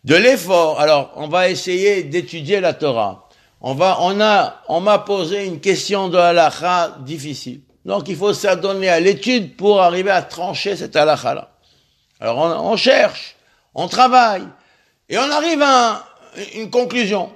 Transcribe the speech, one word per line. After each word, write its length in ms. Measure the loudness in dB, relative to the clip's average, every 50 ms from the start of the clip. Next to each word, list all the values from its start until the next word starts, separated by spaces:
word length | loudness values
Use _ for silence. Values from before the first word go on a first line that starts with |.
| 2
De 100 | 4 4
l'effort. 640 | 6 6 4 2 2 0 0 2 2 2 2 2 0
Alors, 320 | 2 4 4 2 2 -4 -12
on 120 | -12 -8
va 220 | -2 0 0 2 0
essayer 540 | 0 -2 -4 -4 -4 0 0 0 0 0 -4
d'étudier 580 | -4 -6 -6 -6 -6 -12 -12 -4 -2 -2 0
la 120 | 0 -2 -2
Torah. 560 | 0 -4 -2 0 -2 -2 -4 -6 -10 _ _ _ _ _ _ _ _
On 140 | -8 -8 -2
va, 240 | 0 0 0 2 2
on 200 | 0 -2 0 0
a, 400 | 2 2 4 2 2 0 -6 -12 _
on 120 | -4 -4 0
m'a 200 | 2 2 2 2
posé 460 | 2 -2 -4 -4 -2 -4 -6 -6 -6
une 140 | -8 -10 -4
question 500 | -2 -2 -2 0 -2 -4 -2 -2 -2 0
de 80 | 2
halakha 800 | 4 4 4 4 4 4 2 0 -2 -2 0 0 0 -2 -4 -6 -14
difficile. 600 | -14 -14 -12 -12 -10 -12 -12 -12 -12 -16 -16 -16 _ _ _ _ _
Donc, 220 | -6 -6 -6 -6
il 80 | -8 -8
faut 180 | -2 -2 -2 -2
s'adonner 560 | 0 0 0 0 0 -2 -4 -4 -2 0 2
à 100 | 2 4
l'étude 580 | 4 2 0 0 -2 0 0 0 -2 -4 -10
pour 240 | -2 2 2 4 6
arriver 300 | 4 4 4 2 0 0
à 100 | 0 0
trancher 560 | -2 -4 -12 -10 -8 -8 -6 -6 -6 -6 -6
cette 180 | -6 -8 -4 0
halakha-là. 560 | 2 2 2 2 0 -2 -6 -6 -6 -10 _ _ _ _ _ _ _ _ _ _ _ _ _ _ _
Alors, 160 | -6 -4 -2
on, 340 | 0 -2 -2 -2 -2 -2 -2
on 60 | -2
cherche, 580 | 0 2 2 4 4 2 0 -2 -8 -18 -20 -20 _ _ _ _ _ _ _ _
on 140 | -8 -6 -4
travaille, 580 | 2 2 4 6 6 4 4 4 0 -4 -8 -12 -20 _ _ _ _ _ _ _ _ _ _ _
et 80 | -4
on 120 | -2 -2 0
arrive 320 | -2 -2 0 -2 0 0
à 280 | 2 4 4 4 4 2
un, 120 | -2 -4 -10 -20 _ _ -20 -20 -16 -16 -16 -14 -12
une 140 | -12 -12 -2
conclusion. 640 | -2 -2 -2 0 -2 -2 -2 0 -2 -4 -4 -6 -12